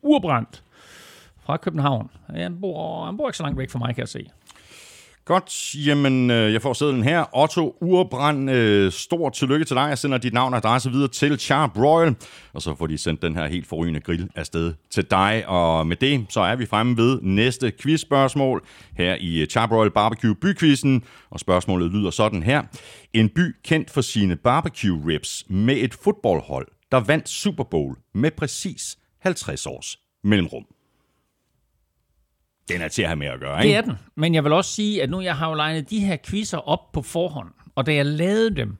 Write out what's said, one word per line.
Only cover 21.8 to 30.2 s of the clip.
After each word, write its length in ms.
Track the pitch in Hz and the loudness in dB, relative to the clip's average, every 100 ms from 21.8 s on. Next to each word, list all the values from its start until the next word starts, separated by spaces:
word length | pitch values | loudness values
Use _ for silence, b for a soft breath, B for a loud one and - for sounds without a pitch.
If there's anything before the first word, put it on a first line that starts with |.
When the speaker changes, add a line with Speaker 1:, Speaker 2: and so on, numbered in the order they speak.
| 85 | 0
Speaker 2:
lyder 180 | 101 98 | 0 -2
sådan 320 | 80 110 101 | 0 0 2
her. 200 | 82 139 - B B B B | 0 0 -2 B B B B
En 160 | 113 110 | 2 2
by 280 | - 175 - | 2 -2 -2
kendt 260 | - 160 143 | 0 0 0
for 100 | - | -2
sine 360 | 123 110 98 85 | -2 2 2 2
barbecue 680 | 120 139 165 - 104 85 76 | 2 2 -2 -2 -2 0 -2
ribs 380 | 78 - - - | -4 -4 -12 -4
med 280 | 95 110 135 | 0 2 2
et 180 | 123 - | 0 0
fodboldhold, 600 | - 208 113 82 - 65 65 _ _ | -2 0 0 0 -2 -10 -10 _ _
der 80 | 131 | 0
vandt 280 | 104 156 - | 2 -2 -2
Super 360 | - 208 156 | -4 -4 -4
Bowl 320 | 131 80 69 65 _ | -4 -2 -2 -8 _
med 160 | 95 147 | -2 -2
præcis 680 | - 151 - 196 - - - _ _ | -2 -8 -6 -10 -10 -12 -14 _ _
halvtreds 460 | 190 175 - 69 67 | -4 -4 -6 -8 -10
års 300 | 65 - - _ _ | -12 -14 -16 _ _